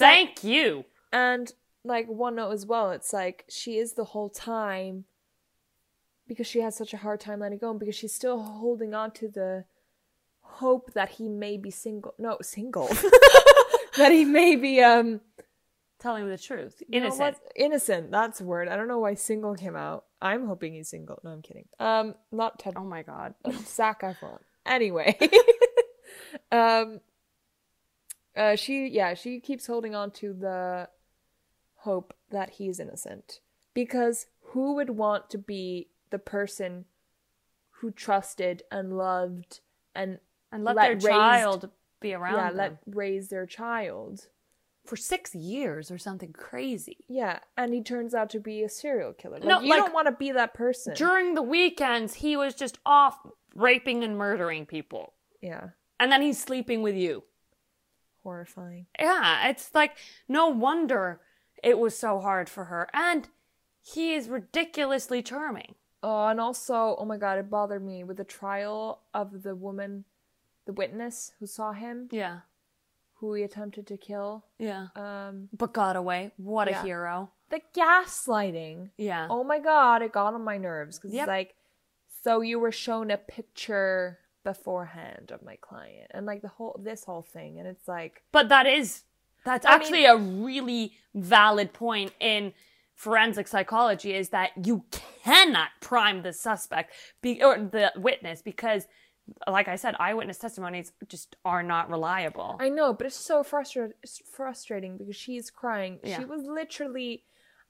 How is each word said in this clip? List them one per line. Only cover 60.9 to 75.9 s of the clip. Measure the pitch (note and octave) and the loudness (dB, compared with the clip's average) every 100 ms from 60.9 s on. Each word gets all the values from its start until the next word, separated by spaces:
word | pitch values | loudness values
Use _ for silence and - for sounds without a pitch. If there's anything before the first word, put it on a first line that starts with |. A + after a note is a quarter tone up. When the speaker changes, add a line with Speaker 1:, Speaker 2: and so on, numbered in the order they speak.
| A#3+ F#3 F3 _ _ _ - | 0 -2 -6 _ _ _ 0
Speaker 1:
it | - A3+ | 2 4
was | A3+ A3 | 2 -2
so | A3+ G3 | -4 -2
hard | G3 F#3+ F3+ | -2 -2 -4
for | - F3 | -10 -10
her. | E3+ E3+ | -8 -4
And | - F4 D#4+ - _ _ _ _ _ | -2 0 -2 -6 _ _ _ _ _
he | - - E4 D#4 | -12 -6 -4 -4
is | A3+ | -4
ridiculously | B3 F3+ E4 E4 D4+ C4+ C4+ - B3 | -10 -6 -6 -4 -4 -2 -2 -2 -6
charming. | A#3+ C4+ D4+ G#3+ - - _ _ | -6 -8 -8 -10 -14 -20 _ _
Speaker 2:
Oh, | G#3+ G#3+ G#3+ | -4 0 0
and | A3+ | 0
also, | A#3 B3 - A#3 A3 G#3 | -2 -6 -4 0 0 -2
oh | G#3+ | -6
my | G#3 | -4
God, | G3+ F#3+ | -4 -4
it | G3+ | -4
bothered | G#3 G#3 G3+ G3 | -4 -2 -6 -10
me | F#3 | -12
with | F3+ F#3+ | -12 -12
the | |
trial | G3 - G3 G3 G#3 G#3+ A3 - _ | -14 -12 -8 -6 -6 -8 -10 -12 _
of | - G3+ G3 | -8 -8 -10
the | G3 F#3 | -12 -12
woman, | G3 G3 G3 G3+ G3 _ _ _ _ _ - | -12 -10 -12 -12 -18 _ _ _ _ _ -12
the | |
witness | G3 - G#3+ A#3+ A#3 - _ | -6 -6 -6 -12 -12 -16 _
who | G3+ | -16
saw | - G#3+ | -8 -8
him. | G#3 A#3 A#3+ B3 | -8 -12 -14 -10
Speaker 1:
Yeah. | A3 F3+ F3 _ _ _ _ _ _ _ _ | -8 -8 -10 _ _ _ _ _ _ _ _
Speaker 2:
Who | G#3+ G#3 | -8 -6
he | |
attempted | G3+ G#3 G#3 G#3 G#3 | -6 -8 -14 -14 -16
to | G3+ | -16
kill. | - G3+ G3+ G#3+ _ - | -12 -10 -10 -12 _ -10
Speaker 1:
Yeah. | A3 F#3+ F#3 G#3 | -10 -8 -14 -14
Speaker 2:
Um, | G3+ G3+ G3 G3 G3 | -14 -12 -14 -16 -16
Speaker 1:
But | G#3+ A#3 | -8 -6
got | A3+ F#3+ | -2 -2